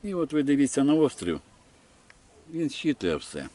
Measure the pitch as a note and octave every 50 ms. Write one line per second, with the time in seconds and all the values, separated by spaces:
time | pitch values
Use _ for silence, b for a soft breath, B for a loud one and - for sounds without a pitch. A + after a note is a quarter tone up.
0 | - G#3 F#3+ F3 E3 C#3+ D3+ D3+ C#3+ C#3 C#3+ C#3 C#3+ B2+ - - C3+ C#3+ D3+ D#3+
1 | D#3 C3 - - - F2 E2 C#2+ - _ - _ _ _ _ _ _ _ _ _
2 | _ _ - _ _ _ _ - - - D#3+ E3 E3+ C#3+ - - - D#3+ C#3+ -
3 | - F2 D#2+ C#2+ - - - D2 C2+ D2 -